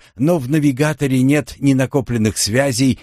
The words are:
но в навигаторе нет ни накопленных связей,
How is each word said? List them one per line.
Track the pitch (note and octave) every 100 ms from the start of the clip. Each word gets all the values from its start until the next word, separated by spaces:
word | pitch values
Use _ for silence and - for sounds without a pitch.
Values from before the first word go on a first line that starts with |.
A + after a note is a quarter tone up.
| - -
но | D3+ F3
в | B2
навигаторе | D#3 C#3+ B2+ D3+ D3+ C#3 C3
нет | C3 D3 - -
ни | C#3
накопленных | C3+ B2+ C#3+ - A#2+ G#2+ -
связей, | - A#2+ C#3+ A#2 C3+ A2+